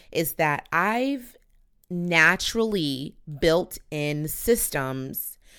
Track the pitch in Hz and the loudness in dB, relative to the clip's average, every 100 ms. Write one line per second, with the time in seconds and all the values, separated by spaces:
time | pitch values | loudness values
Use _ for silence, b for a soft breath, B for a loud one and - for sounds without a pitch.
0 | B - 160 - 156 143 - 160 185 233 | B -2 -2 0 0 0 -2 0 0 0
1 | 262 277 247 - _ _ _ _ _ 175 | -2 -4 -8 -20 _ _ _ _ _ -6
2 | 175 170 160 185 - 226 226 208 151 135 | 2 6 6 6 0 0 0 0 -2 -4
3 | 143 - - 147 170 160 175 - - 151 | -8 -12 -14 0 4 4 0 -10 -10 -4
4 | 147 147 151 - - 233 - 151 135 131 | -4 -2 -4 -4 0 2 2 -2 -4 -6
5 | 131 - - - b | -8 -10 -12 -16 b